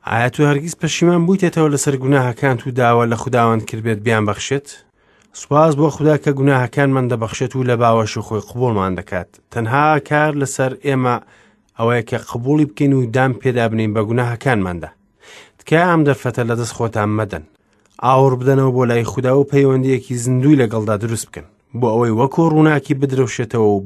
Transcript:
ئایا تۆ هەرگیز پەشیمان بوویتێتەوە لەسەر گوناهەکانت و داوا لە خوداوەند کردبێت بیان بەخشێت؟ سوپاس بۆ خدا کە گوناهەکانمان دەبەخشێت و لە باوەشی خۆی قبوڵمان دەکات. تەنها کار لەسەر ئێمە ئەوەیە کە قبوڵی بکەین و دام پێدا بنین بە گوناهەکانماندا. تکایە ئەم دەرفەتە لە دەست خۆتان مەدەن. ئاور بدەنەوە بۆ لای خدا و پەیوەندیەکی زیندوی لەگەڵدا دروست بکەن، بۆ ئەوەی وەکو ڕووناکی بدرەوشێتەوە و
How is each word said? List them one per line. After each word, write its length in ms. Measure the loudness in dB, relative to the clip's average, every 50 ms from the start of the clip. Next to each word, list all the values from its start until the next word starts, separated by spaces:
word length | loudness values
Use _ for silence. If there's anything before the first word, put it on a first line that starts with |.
| _
ئایا 240 | -2 -2 0 0 0 0
تۆ 60 | 2 2 2
هەرگیز 240 | 2 0 -2 -6 -8 _
پەشیمان 400 | -6 -6 -2 0 2 2 4 2 2
بوویتێتەوە 480 | 2 2 2 0 0 0 2 0 2 0
لەسەر 200 | 0 0 -2 -2 -2
گوناهەکانت 580 | 0 2 2 2 2 0 -2 -2 -2 -2 -2 -2
و 80 | -4 -6
داوا 340 | -2 0 2 4 4 4 2 0
لە 40 | -2 -4
خوداوەند 400 | -4 -2 0 2 2 2 2 0 -2 -6
کردبێت 320 | -10 -6 -4 -4 -4 -2 0
بیان 180 | 0 0 2 0 0
بەخشێت؟ 400 | -2 -4 -6 -6 -6 -6 -6 -10 -20 -20 _ _ _ _ _ _ _ _ _ _ _ -20
سوپاس 320 | -6 _ 2 4 4 4 4
بۆ 120 | 2 0 0 0
خدا 200 | 0 2 2 2
کە 140 | 2 0 -2 -2 2
گوناهەکانمان 680 | 2 2 2 2 0 -2 0 0 0 2 2 0 0 -2
دەبەخشێت 400 | -2 -4 -4 -6 -4 -6 -6 -4 -4
و 100 | -4 -2
لە 120 | 0 0 2
باوەشی 420 | 4 4 4 2 0 -2 -4 -8 -8
خۆی 200 | -6 -6 -6 -6 -8
قبوڵمان 440 | -6 -2 -2 0 0 0 0 -2 -4 -6
دەکات. 320 | -8 -6 -8 -8 -8 _ _ -20 _ _
تەنها 340 | -8 -6 -4 0 0 2 2 4 2 0 0 -2
کار 240 | 0 0 0 0 0 -2
لەسەر 320 | -4 -4 -2 -4 -4 -4 -4 -6 -4
ئێمە 300 | -2 -2 0 0 0 -2 -2 -6 _ _ _ _ _ _ _ _ _ _ -2
ئەوەیە 240 | -2 0 0 -2 -2 -4
کە 100 | -8 -8 -8 -8
قبوڵی 380 | -10 -8 -2 0 2 2 0 0
بکەین 220 | 0 -2 0 2
و 140 | 2 0 0
دام 260 | 0 0 0 0 0 -2 -2
پێدا 240 | -4 -2 0 0 -2 0
بنین 200 | 0 -2 -2 -2 -2
بە 80 | -2 -2 -2
گوناهەکانماندا. 800 | -2 -2 -2 -4 -6 -4 -2 -2 0 0 -2 -4 -6 -8 -10 -14 _ _ _ _ _ _ _ -20 -20 -20 -20 _ _ _
تکایە 280 | _ 0 0 2 2 2
ئەم 120 | 2 2 2
دەرفەتە 360 | 2 0 0 -2 -6 -4 -2 -2 -2
لە 60 | -2 -4
دەست 140 | -4 -6 -4
خۆتان 340 | -6 -6 -4 -2 -2 -2 0 0 -2
مەدەن. 260 | -4 -4 -6 -12 -12 _ _ _ _ _ _ _ _ _ _ -4 0
ئاور 280 | 2 4 4 4 4 2 0
بدەنەوە 320 | 0 2 2 2 2 2 2
بۆ 60 | 0 0 2
لای 140 | 0 0 -2
خدا 280 | -2 -4 -2 0 2 2
و 140 | 2 2 2
پەیوەندیەکی 720 | 2 2 4 4 2 2 2 0 -2 -2 -2 -6 -8 -4
زیندوی 360 | -2 -2 0 2 4 4 4 4
لەگەڵدا 360 | 4 0 0 -4 -2 -2 -2 -2
دروست 240 | -2 -4 -6 -6 -8 _
بکەن، 180 | -16 -20 -20 -20 _ _ _ _ -4 -2
بۆ 80 | -2 0
ئەوەی 240 | 2 2 2 2 2 2
وەکو 320 | 0 0 2 0 2 2
ڕووناکی 460 | 4 4 4 4 2 0 0 -4 -2 -2
بدرەوشێتەوە 680 | -2 -2 0 0 -2 -2 -2 -6 -6 -4 -2 0 2 2
و 140 | 2 0 -2